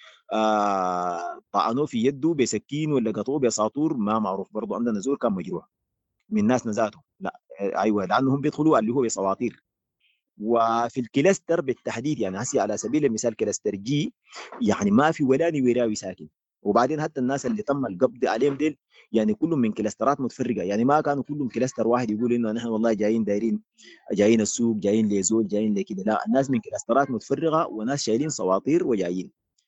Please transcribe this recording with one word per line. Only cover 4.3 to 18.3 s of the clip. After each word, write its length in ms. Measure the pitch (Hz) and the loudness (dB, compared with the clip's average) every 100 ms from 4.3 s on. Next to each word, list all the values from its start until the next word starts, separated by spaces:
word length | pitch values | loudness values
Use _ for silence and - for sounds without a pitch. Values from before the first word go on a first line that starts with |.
| 98 - | -4 -6
برضو 220 | 107 104 101 | -8 -6 -4
عندنا 240 | 120 104 | -2 -2
زول 180 | 123 139 | -2 -2
كان 160 | 120 | 0
مجروح 340 | 92 82 85 - _ _ _ _ _ - | -2 -6 -10 -12 _ _ _ _ _ -4
من 180 | - 104 | 0 2
ناسنا 240 | 127 113 | 2 0
ذاته. 280 | 107 107 - _ _ | -2 -2 -4 _ _
لا، 200 | - - _ - | -10 -10 _ -6
آه، 200 | 101 - | -4 0
أيوة، 240 | 110 104 92 | 0 0 0
لأنهم 360 | 113 135 139 | 0 2 0
بيدخلوا 380 | 147 147 156 127 | -2 0 4 4
اللي 120 | 107 | 2
هو 100 | 127 | 0
بسواطير. 640 | 113 95 95 98 120 - _ _ _ _ _ _ _ - | -2 0 -2 -2 -4 -6 _ _ _ _ _ _ _ -8
وفي 640 | 107 117 113 117 120 135 | 0 2 2 2 0 -4
الكلاستر 600 | 113 139 175 196 - 170 | -2 2 2 2 0 -2
بالتحديد، 580 | 131 113 120 117 147 131 | -2 -6 -6 -4 -4 -2
يعني 220 | 95 95 | -2 -4
هسي 180 | 127 127 | -2 -2
على 180 | 101 101 | -2 -4
سبيل 280 | 107 151 139 | -2 0 0
المثال 300 | 110 120 110 | 0 -4 -2
كلاستر 400 | 104 - 104 98 | -4 -2 -4 -4
جي، 380 | 107 147 - _ _ - - - | -2 -2 -2 _ _ -18 -16 -2
يعني 300 | 104 101 101 | 0 2 4
ما 200 | 110 151 | 4 4
في 120 | 160 | 2
ولا 280 | 131 135 170 | 2 2 2
نويراوي 440 | 147 123 120 113 104 | 2 2 2 0 -2
ساكن. 320 | 95 95 78 _ _ _ | -8 -12 -18 _ _ _
وبعدين 380 | 101 110 131 151 | 2 2 2 0
حتى 180 | 156 135 | -4 -2
الناس 260 | 127 139 123 | -2 -2 -4
اللي 180 | 107 | -4
تم 220 | 120 139 117 | -2 -2 -2
القبض 400 | 90 127 120 | 0 -2 0
عليهم 300 | 110 | 0